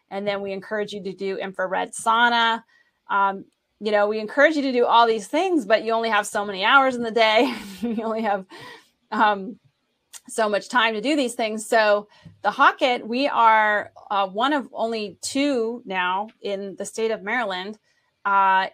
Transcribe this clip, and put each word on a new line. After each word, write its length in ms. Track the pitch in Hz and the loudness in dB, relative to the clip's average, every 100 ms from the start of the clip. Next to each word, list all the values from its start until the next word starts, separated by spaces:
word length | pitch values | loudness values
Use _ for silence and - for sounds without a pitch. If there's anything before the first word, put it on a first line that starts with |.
| _ | _
And 160 | 196 202 | -8 -6
then 140 | 196 | -6
we 100 | 202 | -6
encourage 420 | 190 - 214 208 | -8 -6 -6 -6
you 80 | 202 | -8
to 120 | 190 | -10
do 240 | 185 196 190 | -8 -6 -6
infrared 560 | 190 190 185 185 185 | -8 -6 -4 -4 -6
sauna. 680 | - 226 226 240 233 226 233 - _ _ _ - | -4 0 2 4 4 2 0 -8 _ _ _ -4
Um, 360 | 202 196 196 - _ _ _ | 0 0 -2 -12 _ _ _
you 100 | 208 | 0
know, 160 | 208 208 | 2 2
we 120 | 220 | 0
encourage 360 | 214 - 302 311 | -4 2 4 4
you 60 | |
to 120 | 269 | 0
do 120 | 247 233 | 0 4
all 220 | 226 233 | 6 4
these 200 | 226 - | 2 -2
things, 380 | 294 381 330 285 | -2 0 0 2
but 180 | - | 0
you 100 | 226 | 2
only 160 | 226 226 | -2 0
have 180 | 208 208 | 0 0
so 180 | 214 202 | -4 -4
many 180 | 185 | -2
hours 320 | 214 277 262 247 | 4 6 4 0
in 60 | |
the 100 | 226 | -2
day. 420 | 226 220 214 269 226 | 2 4 4 2 -2
<laughs> 60 | 202 190 | -12 -8
You 220 | 240 220 | -6 -4
only 200 | 220 220 | -4 -4
have, 220 | 220 202 190 - - - _ _ _ | -2 -4 -6 -18 -20 -20 _ _ _
um, 480 | 220 214 196 190 - _ _ _ _ _ - - | 2 2 2 -6 -14 _ _ _ _ _ -20 -8
so 220 | - 214 | -2 0
much 180 | 196 - | 0 -2
time 260 | - 226 | 0 2
to 80 | 214 | 0
do 140 | 240 302 | -2 0
these 180 | 247 | 0
things. 320 | 247 220 214 - | -2 -6 -6 0
So 440 | 226 214 208 202 _ - - | 2 4 2 0 _ -20 -6
the 100 | 202 | -4
Hocket, 560 | 208 311 370 277 247 214 | 2 2 4 0 0 -4
we 220 | 240 285 | -2 0
are, 640 | - 226 220 214 208 - - - | 4 4 6 4 0 -4 -14 -6
uh, 160 | 196 196 | -2 -2
one 240 | 196 262 | -2 0
of 160 | 294 214 | 0 -4
only 440 | - 226 226 208 - | -6 -6 -4 -8 -10
two 600 | - 269 285 254 226 240 185 | -6 -2 0 0 -4 -6 -6
now 420 | 185 180 190 220 _ | -4 -2 -4 -6 _
in 340 | 196 196 196 175 | -8 -8 -8 -10
the 100 | 196 | -10
state 240 | - 220 | -4 -4
of 140 | 208 | -4
Maryland. 560 | 196 247 208 185 196 214 _ _ _ _ 202 | -4 -4 -4 -6 -10 -14 _ _ _ _ 0
Uh, 420 | 196 190 190 190 | 4 4 4 0